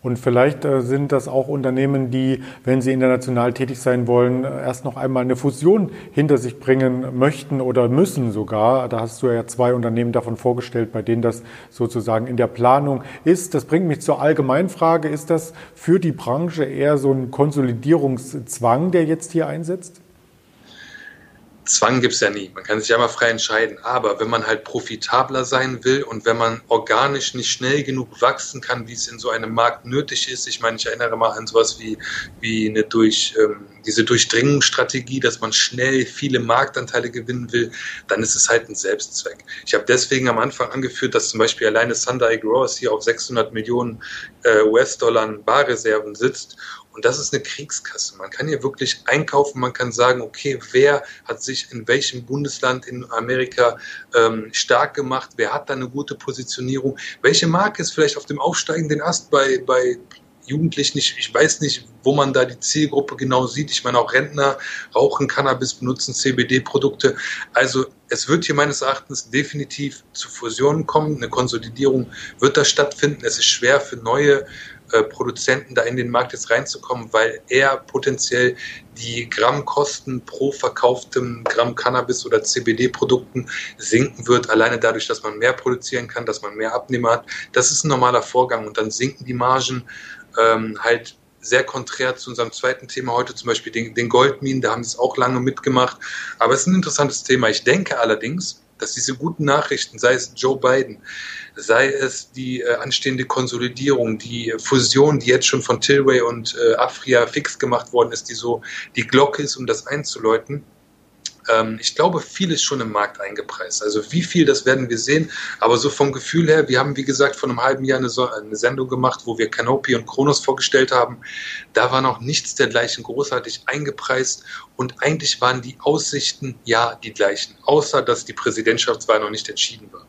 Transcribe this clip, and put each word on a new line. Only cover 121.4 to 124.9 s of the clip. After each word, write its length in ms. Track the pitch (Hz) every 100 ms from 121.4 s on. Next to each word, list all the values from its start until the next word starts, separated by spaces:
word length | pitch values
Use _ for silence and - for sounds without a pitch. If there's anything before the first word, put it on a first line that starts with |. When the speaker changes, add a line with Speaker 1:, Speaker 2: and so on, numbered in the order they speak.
| - - -
Speaker 2:
Da 180 | - 120
war 100 | 131
noch 200 | 131 -
nichts 320 | 120 156 -
dergleichen 500 | - 123 117 117 -
großartig 600 | 110 117 139 123 117 107 -
eingepreist. 800 | 139 143 - - 131 131 - - - - -
Und 260 | 127